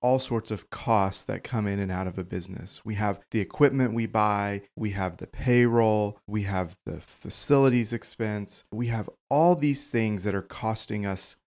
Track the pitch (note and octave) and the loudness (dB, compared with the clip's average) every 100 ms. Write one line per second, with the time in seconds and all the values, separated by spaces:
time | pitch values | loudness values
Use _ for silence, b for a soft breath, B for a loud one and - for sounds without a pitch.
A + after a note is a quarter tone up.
0 | B2 C3 B2+ A#2 - G#2 - - - A2 | 2 2 2 -4 -4 -8 -8 -10 2 2
1 | G2 - - - - A#2 G#2 G2 G2 F#2 | 2 -2 -6 -6 -4 -2 0 0 -2 -2
2 | F#2 F2+ F2+ F#2+ F2+ F#2+ F2+ - A2+ G#2 | -4 -6 -6 -6 -8 -10 -12 -12 -6 -2
3 | G#2 F#2+ _ A2+ F#2+ - C#3+ C3+ B2+ A2+ | -2 -2 _ -4 -4 4 4 4 0 0
4 | A2+ A2 G#2+ G#2 G2+ G2+ - - G#2+ G2 | -2 2 2 2 0 -4 -8 -6 -4 -2
5 | F#2 F2 - - B2+ B2 A#2+ A#2 A2 G#2+ | -4 -4 -10 -4 2 6 6 6 4 4
6 | G#2 - - G#2 G2 F#2+ F2 F2 - E2 | 0 -4 -6 -4 0 0 -2 -6 -10 -10
7 | - - - - - C#3+ C3+ B2 A2+ A#2 | -12 -16 -6 -4 2 4 6 4 0 -6
8 | - - A2 G#2 G2+ - - G#2+ A#2+ A2+ | -8 -6 -4 -4 -6 -12 -10 -6 -4 -2
9 | G2+ - _ C#3+ E3+ E3+ D3 C#3 - A#2 | -6 -12 _ 4 4 4 2 0 -2 0
10 | A2 G#2 G2+ G2 - - A2 A2 - G#2 | 0 0 0 -2 -4 -6 -4 -4 -4 -4
11 | G2+ F#2+ - - | -4 -4 -8 -12